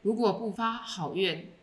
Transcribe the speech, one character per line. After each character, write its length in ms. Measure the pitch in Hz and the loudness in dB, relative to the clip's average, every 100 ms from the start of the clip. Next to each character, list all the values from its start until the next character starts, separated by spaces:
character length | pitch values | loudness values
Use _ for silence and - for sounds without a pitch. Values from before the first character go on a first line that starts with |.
如 120 | 196 | 2
果 180 | 214 226 | 4 4
不 180 | 175 226 | 2 -4
发 220 | 196 226 | -2 -2
好 420 | 233 - 185 151 | -2 -8 -6 -4
愿 360 | 175 185 156 - - | 0 0 0 -8 -20